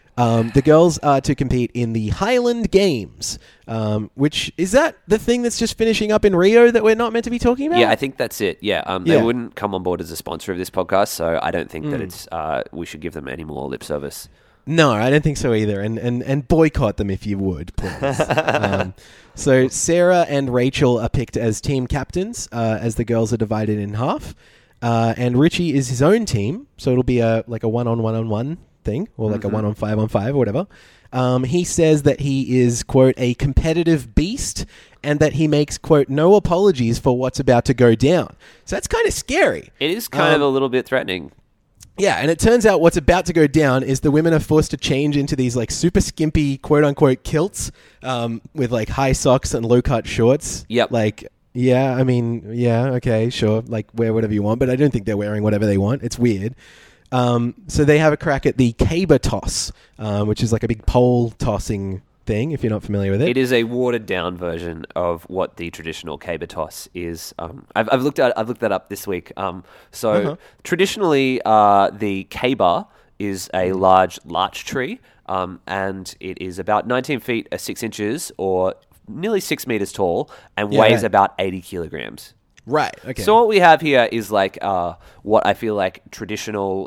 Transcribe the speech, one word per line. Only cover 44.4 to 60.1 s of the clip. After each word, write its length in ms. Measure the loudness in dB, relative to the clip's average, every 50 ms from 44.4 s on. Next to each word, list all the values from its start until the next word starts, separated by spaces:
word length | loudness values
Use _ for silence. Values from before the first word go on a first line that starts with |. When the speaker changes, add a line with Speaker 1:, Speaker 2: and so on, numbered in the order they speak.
Speaker 1:
forced 300 | 0 2 2 2 2 0
to 80 | -4 -6
change 360 | -4 -2 -2 0 0 0 0
into 200 | 0 0 0 -2
these, 180 | -2 -2 0 0
like, 160 | -2 -4 -4
super 300 | -4 -2 -2 2 2 2
skimpy, 560 | 0 0 -2 -2 -2 0 0 0 0 0 -2
quote-unquote, 680 | -4 0 2 4 4 4 4 4 4 4 4 4 0
kilts, 480 | _ -4 -2 -2 -2 -2 -4 -8 -10 -10 -12 _ _ _ _ _
um, 380 | -8 -6 -6 -4 -4 -6 -6 -8 -12 -12 _
with, 180 | -4 -2 -2
like, 160 | 0 -2 -2 -4
high 240 | -2 -2 0 0
socks 400 | 0 2 4 4 4 4 2 -2 -4
and 100 | -2 2
low-cut 400 | 4 4 4 4 2 -2 -2 -2 -4
shorts. 560 | 0 2 4 4 4 2 0 -6 -10 -10 -10 -2
Speaker 2:
Yep. 200 | 0 0 0 2
Speaker 1:
Like, 380 | 2 0 0 0 -2 -6 -14 -20 _ _ _ _
yeah, 420 | _ 0 2 4 4 4 2 0 0
I 80 | 0
mean, 440 | 2 2 2 2 0 -2 -4 -6 -8 -8
yeah, 360 | -4 -2 0 2 2 2 0 0 -2
okay, 340 | -2 0 0 0 0 0 -2
sure, 340 | -2 0 0 2 2 0 -2
like, 220 | -4 -6 -6 -6 -6 -4
wear 200 | -2 0 0 2
whatever 180 | 0 0 0
you 100 | 0 0
want, 160 | 0 0 0 0
but 120 | 0 0
I 40 | 2
don't 140 | 2 2 2
think 140 | 2 0 -2
they're 140 | -2 -4 -2
wearing 240 | -2 -4 -2 0
whatever 240 | 0 0 2 2 2
they 100 | 2 2
want. 260 | 2 2 0 0 -2
It's 160 | -4 -8 -2 0
weird. 360 | 0 0 2 0 -4 -8 -10 -12 _ -20 -20 -20 -20 -20 _ _ _ _
Um, 420 | -2 0 2 2 2 0 0 -2 -6 -8 -14
so 180 | -4 0 2 4
they 140 | 6 4 6
have 160 | 4 2 2
a 20 |
crack 300 | 2 0 -2 -2 0 0
at 100 | 0 2
the 160 | 4 2 2
caber 460 | 2 2 0 0 0 -2 2 4 4 4
toss, 520 | 4 -2 -4 -4 -6 -6 -6 -6 -8 -8 -12 -18 _ _ _ -10
um, 280 | -6 -4